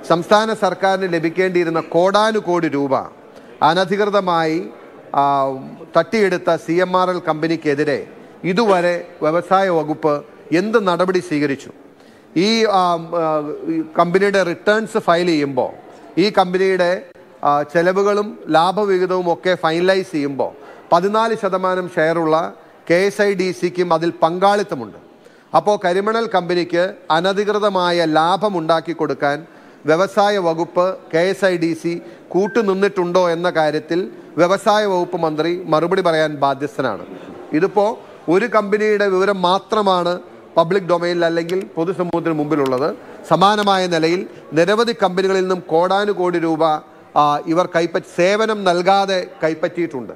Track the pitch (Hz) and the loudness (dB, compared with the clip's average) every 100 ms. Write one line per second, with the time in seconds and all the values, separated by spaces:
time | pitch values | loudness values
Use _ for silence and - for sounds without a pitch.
0 | - 170 170 208 220 214 190 180 190 190 | 0 -2 4 2 2 -2 -2 0 0 0
1 | 190 170 165 165 185 175 170 165 156 165 | -2 -2 -2 -2 0 0 0 -2 0 2
2 | 180 202 220 220 170 175 165 139 139 131 | 2 4 2 0 -2 -2 0 -2 -2 -2
3 | 90 - - - - - 151 170 190 196 | -4 -16 -20 -20 -20 0 2 2 0 0
4 | 208 202 185 170 160 160 202 - - - | 0 0 0 0 0 -2 -6 -14 -20 -20
5 | - - 143 139 135 131 135 - - 170 | -6 0 2 2 0 -4 -12 -18 -2 0
6 | 165 226 196 180 - 165 - 170 185 185 | 0 0 0 0 0 -2 0 -2 2 2
7 | 180 180 160 156 160 160 151 143 151 123 | 0 -2 -4 -4 -2 -2 -2 0 0 -2
8 | - - - - 165 185 226 185 175 175 | -6 -16 -20 -10 -4 0 2 2 2 -2
9 | - - 151 170 170 190 196 170 151 143 | -8 -4 -2 -2 0 2 2 0 -2 -2
10 | 156 147 - - - 156 208 226 190 170 | -2 -2 -6 -20 -2 -2 2 0 0 0
11 | 185 180 - 147 143 139 - - - - | 0 -2 -2 -2 -2 -4 -10 -20 -20 -20
12 | - - - 156 202 226 220 196 180 170 | -20 -20 -6 -2 0 2 2 2 2 0
13 | 165 170 160 156 147 139 - 160 156 - | -4 -4 -2 -2 -4 -8 -6 -4 -4 0
14 | 175 170 202 196 175 165 - 214 220 220 | 2 4 2 2 0 0 0 0 0 -4
15 | - 170 180 156 143 131 82 - - - | 2 2 2 0 0 -2 -4 -6 -20 -20
16 | - - 202 202 185 185 190 185 175 185 | -8 0 2 2 0 2 0 2 0 -2
17 | - - - - 143 143 147 170 175 190 | -6 -20 -20 -4 0 0 0 0 2 2
18 | 202 202 208 233 - 156 175 185 208 185 | 0 0 -4 -10 0 2 2 0 0 0
19 | 185 185 175 165 185 175 160 165 185 190 | 0 0 -2 -2 -2 0 0 2 2 2
20 | 185 156 143 135 101 - - - - 170 | 0 -4 -4 -4 -6 -6 -20 -20 0 2
21 | 190 220 226 220 196 185 185 185 180 - | 2 0 0 -2 -2 -2 -2 -2 -4 -2
22 | 160 170 160 156 190 - - - - 170 | 0 0 2 0 -2 -10 -20 -20 0 2
23 | 196 196 202 196 185 175 180 170 175 165 | 2 2 0 2 -2 -2 -4 -2 0 0
24 | 170 170 160 180 196 208 202 151 110 - | 0 0 -2 2 2 2 -2 -6 -10 -14
25 | - - - - _ 160 160 208 185 180 | -20 -20 -20 -20 _ 0 2 0 0 0
26 | 202 226 226 190 170 175 165 170 185 202 | 0 -2 0 -2 0 -2 0 0 -2 -4
27 | - 156 180 196 202 208 208 190 175 175 | -2 0 2 -2 0 0 0 0 0 0
28 | 160 156 165 190 208 185 160 165 160 165 | 2 2 2 0 0 -2 0 0 0 -4
29 | 151 139 143 147 160 - - - 143 160 | -4 -2 -2 -4 -8 -20 -20 -10 -2 0
30 | 190 - 202 208 170 165 170 175 180 185 | 2 2 2 2 -2 -2 -2 0 -2 -2
31 | - 160 180 185 196 175 165 160 170 170 | -4 0 0 0 0 0 -2 -2 -4 -6
32 | - - - 175 202 240 202 190 202 196 | -10 -20 -4 -2 0 0 0 2 0 0
33 | 175 180 180 165 175 160 156 147 151 170 | 0 2 2 0 0 0 0 -2 -2 -4
34 | 214 - - - 175 196 220 208 208 185 | -4 -10 -12 0 2 2 2 2 2 0
35 | 175 175 165 151 160 175 180 156 170 185 | -2 -2 -2 -2 -2 -4 0 0 2 0
36 | 175 160 156 147 139 131 143 - 131 95 | 2 2 0 0 -2 -2 -6 -4 -4 -4
37 | 90 - - - - 151 185 208 208 247 | -10 -16 -16 -18 -4 -2 0 2 0 -2
38 | - - - 180 226 220 202 208 214 208 | -14 -14 0 2 4 0 2 0 2 2
39 | 202 185 196 196 180 190 - 220 202 180 | 2 2 0 2 2 0 0 0 2 2
40 | 175 180 - - - - 165 202 170 175 | 0 -4 -8 -20 -4 0 2 0 0 0
41 | 175 175 170 170 170 185 185 - 165 175 | 0 0 0 0 -2 -4 -6 -6 -4 -4
42 | 175 170 165 156 147 156 135 127 156 208 | -2 -2 -2 -2 0 0 0 0 -2 -6
43 | - - - 165 196 208 202 190 180 170 | -16 -20 0 4 4 4 2 2 2 0
44 | 160 180 208 - - 147 175 214 233 233 | 0 0 -4 -14 -4 0 2 2 0 0
45 | 190 180 190 190 185 185 175 160 180 196 | -2 0 0 0 0 -2 0 0 2 0
46 | 208 185 180 175 165 156 160 151 - - | 0 -2 -2 -2 -2 0 0 0 -6 -20
47 | - - 147 147 - 165 175 170 170 185 | -2 2 2 0 0 -2 0 0 0 -4
48 | - - 180 208 220 214 190 175 180 196 | -6 0 2 2 0 0 0 2 2 2
49 | 190 190 180 - 160 160 175 175 165 135 | 2 -2 -4 -4 -4 -2 -6 -4 -6 -6
50 | 107 | -10